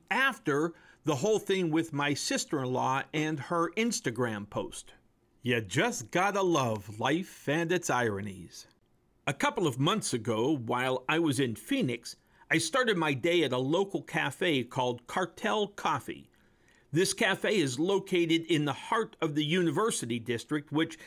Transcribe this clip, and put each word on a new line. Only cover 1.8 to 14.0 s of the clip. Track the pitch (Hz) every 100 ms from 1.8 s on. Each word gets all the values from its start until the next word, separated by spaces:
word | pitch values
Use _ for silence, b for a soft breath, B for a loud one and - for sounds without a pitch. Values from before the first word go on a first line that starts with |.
| 165
my | 139 143 143
sister-in-law | - 277 - 151 127 127 123 135 -
and | 156 156 156
her | 127 175 165 -
Instagram | 233 208 - 113 120 107 101
post. | - 98 - - - _ _ _ _
You | 120 120
just | 107 131 226 - 113
gotta | 170 196 196
love | 190 160 127 107 98 104
life | 123 160 190 - -
and | 151 170
its | 180 -
ironies. | 123 120 98 104 92 82 - - _ _ _ _ _ -
A |
couple | - 285 285 165
of | 120
months | 147 214 - 123
ago, | 104 110 123 151
while | 117 123 131 127 -
I | 156
was | 165 123
in | 135 107
Phoenix, | - 269 156 117 - - b b b
I | 156
started | 160 269 240 190
my | 156 135
day | 165 175
at | 147
a | 127
local | 131 170 196 156